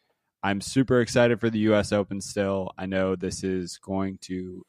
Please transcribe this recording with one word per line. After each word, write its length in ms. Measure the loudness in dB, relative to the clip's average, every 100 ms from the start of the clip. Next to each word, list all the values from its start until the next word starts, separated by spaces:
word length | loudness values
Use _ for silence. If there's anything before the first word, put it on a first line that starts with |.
| _ _ _ _
I'm 180 | -2 -2
super 400 | -2 0 4 4
excited 380 | 4 4 4 4
for 120 | 0
the 100 | 2
U 160 | 4 4
S 160 | 4
Open 280 | 0 0 -6
still. 520 | -8 -4 -2 -2 -4 -8
I 100 | -2
know 280 | 0 0
this 300 | 0 -4 -4
is 340 | -2 -2 -4 -10
going 400 | -6 -4 -4 -6
to 440 | -8 -8 -8 -12